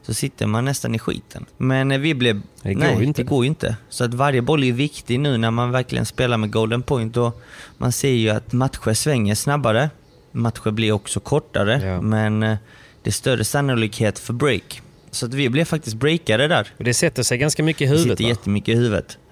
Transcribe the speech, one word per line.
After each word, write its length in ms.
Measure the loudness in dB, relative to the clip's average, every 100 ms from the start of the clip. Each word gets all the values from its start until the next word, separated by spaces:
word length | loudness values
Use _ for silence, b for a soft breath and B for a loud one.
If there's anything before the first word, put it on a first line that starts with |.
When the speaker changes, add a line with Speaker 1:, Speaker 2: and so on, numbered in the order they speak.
Speaker 1:
så 100 | -6
sitter 320 | -4 -6 -2 -2
man 180 | 0 0
nästan 300 | -2 -4 -4
i 40 |
skiten. 460 | -4 -6 -10 -16 -16 -4
Men, 340 | 0 2 0
eh, 80 | 0
vi 140 | 0
blev, 280 | 0 0 0 -6 -10
Speaker 2:
Det 120 | -4
går 80 | 0
Speaker 1:
nej, 160 | 2 2
Speaker 2:
ju 40 |
inte. 200 | 2 0
Speaker 1:
det 60 | 0
går 140 | 2
ju 40 | 2
inte. 260 | 0 -4 -6 -10
Så 140 | -4
att 100 | -2
varje 280 | 0 2 2
boll 220 | 2 2
är 40 | 2
ju 40 |
viktig 460 | 0 -2 -4 -4 0
nu 180 | 2 2
när 140 | 2
man 200 | 0 0
verkligen 340 | 0 -2 -2 -4
spelar 320 | -2 0 0
med 140 | 0
golden 320 | 0 0 0
point. 340 | 0 -2 0 0
Och 240 | -2 -2 B B B B
man 140 | -2
ser 200 | 0 2
ju 180 | 2 2
att 240 | 0 0
matcher 400 | 0 0 -2 -2
svänger 420 | 0 2 2 2 0
snabbare. 540 | 0 0 2 2 0 -4 -20 -20 -12
Matcher 400 | -2 -2 -2 -4
blir 200 | 0 0
också 280 | 0 -2 -8
kortare, 640 | -2 -2 -2 -2 0 0 0
Speaker 2:
Ja. 160 | -2
Speaker 1:
men, 420 | 0 0 2 0
eh, 140 | 0 -2 B B B B
det 60 | -6
är 20 |
större 320 | -2 0 0
sannolikhet 760 | 0 0 0 0 0 0 -2 -2
för 140 | -6
break. 480 | -2 0 0 -4 -18 -18 -20 -14
Så 140 | -8 -6
att 80 |
vi 160 | -2 0
blev 160 | 2 0
faktiskt 300 | -2 -4 -2
breakade 520 | 0 0 0 2 4
där. 200 | 2 0 -4
Speaker 2:
Och 60 |
det 100 | -2
sätter 300 | 2 0 0
sig 140 | -2 0
ganska 260 | 0 0
mycket 180 | 0 2
i 40 | 2
Speaker 1:
Det 40 |
Speaker 2:
huvudet, 260 | 4 2 2
Speaker 1:
sitter 60 |
Speaker 2:
va? 60 | 0
Speaker 1:
jättemycket 400 | 0 0 -2 2 2
i 20 |
huvudet. 400 | 2 0 -4 -14 -20